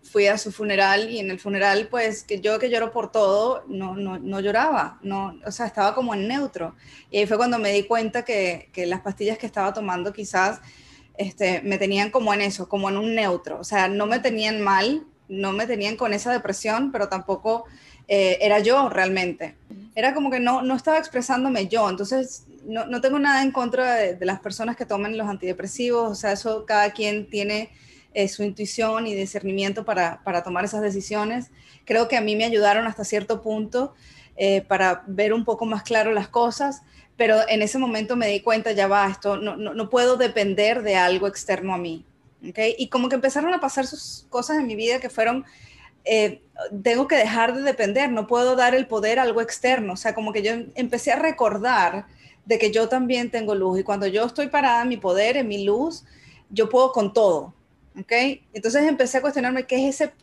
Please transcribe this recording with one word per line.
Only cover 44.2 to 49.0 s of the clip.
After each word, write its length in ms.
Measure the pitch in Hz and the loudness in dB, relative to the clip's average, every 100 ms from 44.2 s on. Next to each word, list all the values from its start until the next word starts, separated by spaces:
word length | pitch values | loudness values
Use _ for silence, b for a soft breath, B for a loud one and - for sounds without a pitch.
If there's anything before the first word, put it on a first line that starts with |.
| _ | _
cosas 280 | 240 240 311 | -6 -2 -2
en 80 | 254 | -2
mi 60 | 214 | -2
vida 240 | 226 254 | 0 -2
que 100 | 254 | -4
fueron, 340 | - 226 254 269 B B B B _ | -2 0 0 -8 B B B B _
eh, 360 | - 220 214 - _ - - 202 | 0 2 2 -2 _ -12 -10 -2
tengo 240 | 220 233 269 | 2 2 4
que 80 | 302 | 4
dejar 380 | 220 226 233 | 4 4 2
de 80 | 247 | 2
depender, 480 | 277 269 202 226 277 | -2 0 0 2 0
no 160 | 226 202 | -2 0
puedo 300 | 240 247 254 | 2 4 4
dar 180 | 247 | 4
el 120 | 262 254 | 4 0
poder 320 | 220 | 0